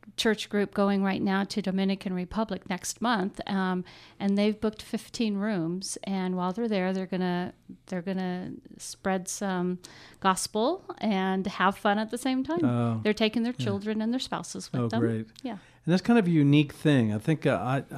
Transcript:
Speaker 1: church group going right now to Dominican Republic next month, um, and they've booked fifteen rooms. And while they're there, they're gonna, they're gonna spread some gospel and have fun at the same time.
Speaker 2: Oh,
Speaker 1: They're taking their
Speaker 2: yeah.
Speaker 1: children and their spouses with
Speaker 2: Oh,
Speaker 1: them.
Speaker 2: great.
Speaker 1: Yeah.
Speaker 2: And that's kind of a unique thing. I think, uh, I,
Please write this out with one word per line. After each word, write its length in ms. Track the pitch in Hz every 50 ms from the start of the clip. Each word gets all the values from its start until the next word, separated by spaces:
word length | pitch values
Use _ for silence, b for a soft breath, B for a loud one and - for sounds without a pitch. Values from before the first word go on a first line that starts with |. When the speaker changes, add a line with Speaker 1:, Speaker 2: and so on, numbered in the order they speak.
| - - - -
Speaker 1:
church 320 | - 233 208 208 - -
group 240 | - 202 202 190 -
going 280 | - 202 196 202 196 196
right 200 | 196 190 - -
now 220 | 202 190 196 202
to 180 | 196 - 220 202
Dominican 500 | 196 185 190 190 190 196 190 - 196 185
Republic 560 | 180 180 180 - 208 226 220 196 190 - -
next 320 | 190 180 - - - -
month, 400 | 220 233 247 208 - 202 - - -
um, 380 | - 202 190 190 185 185 180 180 B B B B B B B
and 180 | - 202 196
they've 240 | 202 208 214 214 214
booked 220 | - 220 214 - -
fifteen 540 | - - 214 - - - - 240 220 208
rooms. 600 | 196 196 220 220 180 160 165 175 185 196 - - - -
And 320 | - 196 190 185 185 185
while 160 | 180 180 180 185
they're 160 | 214 240 233
there, 240 | 214 190 185 185 190
they're 140 | 190 190
gonna, 480 | 180 - 180 185 180 180 175 180 - - _ _ - 190 - _
they're 160 | - 190 180 170
gonna 500 | 190 190 185 185 180 180 180 180 - - - - - -
spread 520 | - - - - - - 196 190 190 180 -
some 500 | - - 208 196 185 180 180 180 180 180 B B B B B B B B
gospel 680 | - 190 185 180 - - - 214 220 269 349 381 - - - -
and 480 | - 214 208 190 190 190 190 190 185
have 320 | 202 - - 190 190 196 -
fun 200 | - 220 202 208
at 120 | 220 220
the 80 | - 247
same 260 | - 262 262 262 262
time. 180 | 269 320 349 339
Speaker 2:
Oh, 380 | 123 120 120 120 120 - 110 110
Speaker 1:
They're 120 | 214 214
taking 300 | - 220 214 214 240 226
their 100 | 240 247
Speaker 2:
yeah. 80 | - -
Speaker 1:
children 380 | 214 202 202 196 214 220 220 220
and 100 | 226 240
their 80 | 262
spouses 500 | - - - 165 175 - - 185 190 -
with 100 | - 127 120
Speaker 2:
Oh, 60 | 117
Speaker 1:
them. 120 | 226 226
Speaker 2:
great. 260 | - 113 113 110 113 - - - -
Speaker 1:
Yeah. 100 | 254 220
Speaker 2:
And 400 | 185 - - - _ - - 170
that's 100 | 185 -
kind 160 | - 240 240
of 80 | 202
a 40 | 175
unique 440 | 170 156 143 143 143 151 151 147 -
thing. 400 | - - 160 147 131 117 107 104
I 40 | 110
think, 280 | - - 160 151 -
uh, 120 | 147 123 90 92
I, 220 | 123 131 139 - - -